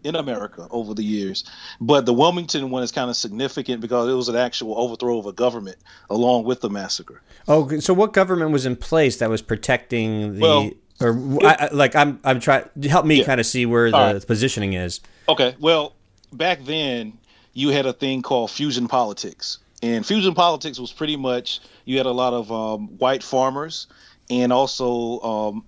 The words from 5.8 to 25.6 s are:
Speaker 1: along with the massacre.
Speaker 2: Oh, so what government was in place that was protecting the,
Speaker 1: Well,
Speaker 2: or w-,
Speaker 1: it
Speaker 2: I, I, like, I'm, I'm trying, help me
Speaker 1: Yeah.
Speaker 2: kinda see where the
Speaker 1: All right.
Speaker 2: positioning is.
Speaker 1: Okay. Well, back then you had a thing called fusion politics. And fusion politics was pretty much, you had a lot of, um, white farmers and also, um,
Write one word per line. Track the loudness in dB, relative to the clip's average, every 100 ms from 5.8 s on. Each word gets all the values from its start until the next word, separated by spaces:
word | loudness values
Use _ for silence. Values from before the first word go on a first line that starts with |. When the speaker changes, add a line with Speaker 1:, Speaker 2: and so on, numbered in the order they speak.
| _ -18 -4
Speaker 1:
along | 0 4 2 0
with | -4
the | -4
massacre. | -6 -6 -8 -10 -20 _ -8 2
Speaker 2:
Oh, | 2 2 -2
so | 2
what | 2 4
government | 2 2 2 2
was | 0 0
in | -4
place | 0 2 2 2
that | 0
was | -2
protecting | -2 -4 0 -2 -2 -2 -2 -2 -4
the, | 2
Speaker 1:
Well, | 4 4 0 -6 _ -2
Speaker 2:
or | 0
w-, | 0 0 4
Speaker 1:
it | 6
Speaker 2:
I, | 6 2
I, |
like, | 4 4 6
I'm, | 4 2
I'm | 0 2
trying, | 2 2 0 -6 2
help | 2 6
me | 4
Speaker 1:
Yeah. | 4
Speaker 2:
kinda | 2
see | 0 0 2
where | 4 6
the | 6
Speaker 1:
All | 4
right. | 2 -2
Speaker 2:
positioning | 0 0 0 -2
is. | -2 -4 -8 -14 -4 -2
Speaker 1:
Okay. | 2 0 2
Well, | 2 2 0 -10 _ _ _
back | -4 -2 -2 -4
then | -4 -2 -4 -8 -14 _ _ _
you | -4 0
had | 0 -2
a |
thing | -4 -4 -4
called | -2 -2 -2
fusion | -4 -4 -2 0
politics. | 0 0 -4 -12 -12 -12 -12 _ _
And | -4 -2 0
fusion | 0 2
politics | 2 2 0 -6 -10
was | -12
pretty | -8 -6 -4
much, | -2 -4 -6 -10 -14 _ -4
you | -2
had | 0
a |
lot | 0 0
of, | -2 -4
um, | -6 -4 -6 -8 -2
white | 0 0
farmers | -2 0 0 -2 -8 -12 -14 _ -20 _ -4
and | 0 2
also, | 2 2 -2 -2 -2 -4 -6
um, | -4 -4 -4 -6